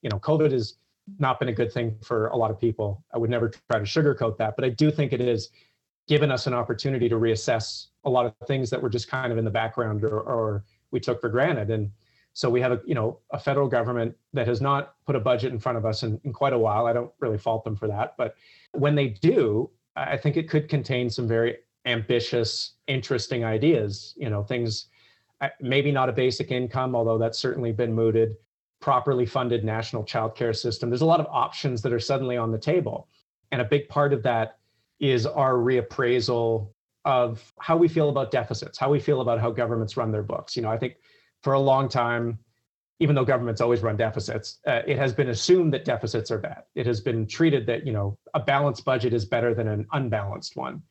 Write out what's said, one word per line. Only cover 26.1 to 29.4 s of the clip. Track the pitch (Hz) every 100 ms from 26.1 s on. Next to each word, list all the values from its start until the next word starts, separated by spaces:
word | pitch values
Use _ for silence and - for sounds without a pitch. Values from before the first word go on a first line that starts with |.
basic | 120 127 120 -
income, | 127 127 127 131 123
although | 113 113
that's | 139 -
certainly | 131 123 120
been | 107 120
mooted, | 113 113 110 113 107 _ _ _ _
properly | - 127 127 127 117
funded | 135